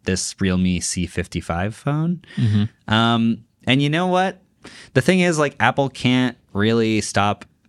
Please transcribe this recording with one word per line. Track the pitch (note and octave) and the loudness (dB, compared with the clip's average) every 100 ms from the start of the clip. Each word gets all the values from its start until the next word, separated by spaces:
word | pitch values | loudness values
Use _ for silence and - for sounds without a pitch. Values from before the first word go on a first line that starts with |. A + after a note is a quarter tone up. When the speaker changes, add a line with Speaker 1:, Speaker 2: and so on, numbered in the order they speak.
Speaker 1:
this | - F#2 - - | -6 -4 -6 -4
Realme | F#2+ F#2 F#2 F2+ | -2 0 0 -2
C | - - E2+ | -4 -6 -6
fifty-five | - F2+ F2 - E2+ G2 | -6 -6 -6 -6 -4 -6
phone. | A2 C#3 D3 E3 F3 - - | -6 -4 -2 -2 -6 -8 -4
Speaker 2:
Mm-hmm. | A#2 G#2 G#2 - - | 0 0 -2 -6 -2
Speaker 1:
Um, | A2 A#2 A#2 A2+ A2+ - _ - | 0 2 2 0 -2 -8 _ 0
and | C3 | 0
you | C#3+ | 2
know | D#3+ F#3 | 0 0
what? | F3+ F#3+ - _ _ - - - C3 | 0 -2 -4 _ _ -20 -20 -4 0
The | |
thing | B2+ F#3 | 2 4
is, | F3 D#3 | 4 2
like, | C#3+ - | 0 0
Apple | A#2 B2+ C#3 | 0 2 -2
can't | - B2+ B2+ B2+ - _ | -2 0 2 0 -4 _
really | G2 G#2+ A#2 A2 A2 | -2 2 2 2 0
stop | - - G2+ G2+ - _ | 0 0 0 -2 -10 _